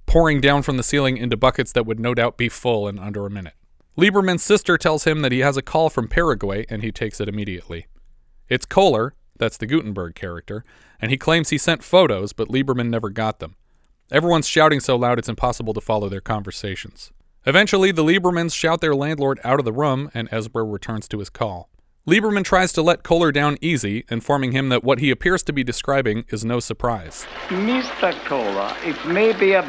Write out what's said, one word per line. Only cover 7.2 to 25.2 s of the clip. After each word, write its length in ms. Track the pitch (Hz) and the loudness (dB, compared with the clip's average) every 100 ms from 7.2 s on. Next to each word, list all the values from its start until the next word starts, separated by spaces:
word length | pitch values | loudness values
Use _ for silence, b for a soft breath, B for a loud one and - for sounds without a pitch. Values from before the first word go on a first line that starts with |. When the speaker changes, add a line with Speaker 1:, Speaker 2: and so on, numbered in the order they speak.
| 104 | -6
Speaker 1:
immediately. 580 | 104 101 90 - 85 - - - - _ - - | -6 -6 -8 -10 -14 -14 -20 -20 -20 _ -20 -4
It's 160 | 127 - | -4 -2
Kohler, 500 | - 196 113 123 - _ - | 0 0 0 -4 -8 _ -6
that's 180 | 113 - | -6 -4
the 80 | 110 | -4
Gutenberg 480 | 156 107 98 85 | -4 -4 -8 -10
character, 500 | - 92 85 - 104 b b b b | -10 -12 -12 -12 -12 b b b b
and 80 | 113 | -4
he 80 | 135 | -2
claims 320 | - 165 156 | 2 0 0
he 80 | 151 | -2
sent 260 | - 160 | 0 -2
photos, 500 | - 180 165 98 101 | 2 4 4 2 -4
but 160 | - 107 | -4 -2
Lieberman 400 | 127 135 127 120 | 0 0 0 -2
never 200 | 117 107 | -2 -4
got 300 | 110 110 - | -2 -4 -4
them. 160 | 80 - _ _ _ _ _ | -10 -16 _ _ _ _ _
Everyone's 360 | 143 170 165 147 | 2 4 2 2
shouting 340 | - 156 143 | 4 4 4
so 160 | - 123 | 2 2
loud 220 | 120 120 | 2 0
it's 100 | 113 | -2
impossible 440 | 113 127 117 110 | -4 -2 -2 -4
to 60 | 107 | -4
follow 300 | - 107 101 | -2 -2 -2
their 100 | 98 | -6
conversations. 920 | - 107 98 - 104 92 - - - - _ _ - | -4 -6 -6 -8 -8 -8 -12 -18 -20 -20 _ _ 2
Eventually, 480 | 165 208 196 190 | 4 4 4 4
the 100 | 165 | 4
Liebermans 500 | 156 190 180 175 170 | 4 4 2 0 -2
shout 280 | - 160 165 | 0 0 0
their 120 | 160 143 | 0 0
landlord 440 | 147 151 139 135 120 | -2 -2 -2 -2 0
out 140 | 139 | 0
of 60 | 120 | 0
the 60 | |
room, 400 | 113 151 131 147 | 0 0 0 -4
and 140 | 117 113 | -8 -6
Ezra 320 | 113 110 120 110 | -6 -4 -4 -4
returns 420 | 101 - 110 - | -6 -8 -8 -6
to 120 | 107 | -8
his 100 | 95 | -8
call. 400 | - 113 90 - _ _ _ - | -6 -6 -6 -14 _ _ _ 2
Lieberman 360 | 196 214 202 | 2 2 0
tries 300 | 185 185 185 | 2 2 2
to 80 | - | 2
let 220 | 160 170 | 2 0
Kohler 280 | - 170 165 | 2 2 4
down 280 | 143 147 143 | 2 0 0
easy, 440 | 160 147 101 107 - | -2 -2 -2 -4 -4
informing 440 | 117 - 143 131 | -4 0 0 0
him 160 | 131 135 | 0 0
that 140 | 123 | 0
what 140 | 123 123 | 2 2
he 140 | 143 | 2
appears 320 | 123 | 0